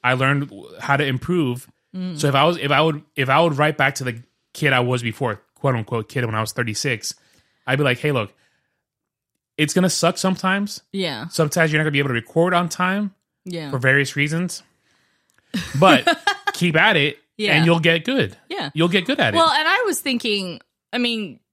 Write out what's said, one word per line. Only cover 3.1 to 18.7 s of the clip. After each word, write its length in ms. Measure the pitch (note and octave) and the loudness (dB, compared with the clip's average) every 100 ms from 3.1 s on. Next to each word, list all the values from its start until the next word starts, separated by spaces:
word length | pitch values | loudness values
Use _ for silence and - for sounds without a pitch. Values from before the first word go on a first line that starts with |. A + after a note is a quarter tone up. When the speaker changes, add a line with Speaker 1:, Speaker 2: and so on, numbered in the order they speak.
| - | -4
Speaker 1:
if 140 | C3 | 2
I 100 | C#3 | 4
would 160 | E3+ C#3 | 4 2
write 200 | D3+ D3 | 0 2
back 180 | C#3 - | 0 0
to 80 | |
the 180 | B2+ A#2 - _ _ | -8 -8 -14 _ _
kid 200 | - D3 | -2 2
I 80 | B2+ | 2
was 200 | B2 B2+ | 2 0
before, 400 | A#2+ A2 B2 G2+ _ _ | -2 -4 -4 -6 _ _
quote 200 | C#3 B2 | -2 0
unquote 320 | A2 A#2 G#2+ | -2 -6 -4
kid, 160 | C3+ A#2+ | -4 -2
when 100 | A2 | -2
I 40 | |
was 100 | A2 | -4
thirty-six, 640 | - A#2 G#2+ C#3+ A2+ - - _ _ _ _ - | -4 -4 -4 -4 -4 -6 -12 _ _ _ _ -2
I'd 100 | C#3 | 0
be 60 | |
like, 160 | C#3 B2 | 2 0
"Hey, 120 | D3+ | -2
look, 180 | C3 G2+ _ _ _ _ _ _ _ _ _ _ _ _ - | -2 -4 _ _ _ _ _ _ _ _ _ _ _ _ -2
it's 160 | D3+ | 0
gonna 160 | F3+ F#3 | 2 2
suck 280 | - E3+ F3+ | 2 0 0
sometimes. 640 | F#3+ F#3 F#3 G3 G3+ - _ | -2 -2 -2 -2 -4 -10 _
Speaker 2:
Yeah. 340 | G3 F3 A#2 D#3+ | -6 -6 -6 -6
Speaker 1:
Sometimes 440 | - D3+ F3 D#3+ | -2 0 2 2
you're 80 | D3+ | 2
not 40 | |
gonna 80 | D#3 | 2
be 80 | C#3+ | 0
able 100 | C#3 | 0
to 40 | |
record 400 | A#2 - D#3+ F3 | -2 -2 0 2
on 160 | F3 F3 | 2 0
time 440 | - F3+ G3 G3+ _ _ _ | -2 -2 0 -4 _ _ _
Speaker 2:
Yeah. 280 | F#3 E3+ D3 | -10 -10 -6
Speaker 1:
for 60 | C3+ | 0
various 380 | C3 C#3 C#3 C#3+ | 2 2 2 -2
reasons, 480 | D3 E3 F3+ - _ _ _ _ _ _ _ _ _ G3 D#3+ C3+ | -2 -2 -4 -8 _ _ _ _ _ _ _ _ _ -10 -6 4
but 280 | F#3 C4+ - E4 - F#4+ | 6 6 4 0 -2 -4
Speaker 2:
<laughs> 160 | - | -6
Speaker 1:
keep 220 | - F3 D#3 | -2 0 2
at 200 | G#3 F3+ | 4 2
it 200 | C#3+ - _ - | 0 -4 _ -6
Speaker 2:
Yeah. 180 | G#3 D3+ | 0 2
Speaker 1:
and 100 | E3 | 4
you'll 140 | E3+ | 4
get 260 | E3 E3+ G3 | 2 2 0
good. 320 | C4+ A2 - _ | 0 -2 -6 _
Speaker 2:
Yeah. 200 | F4+ D3 | -8 -6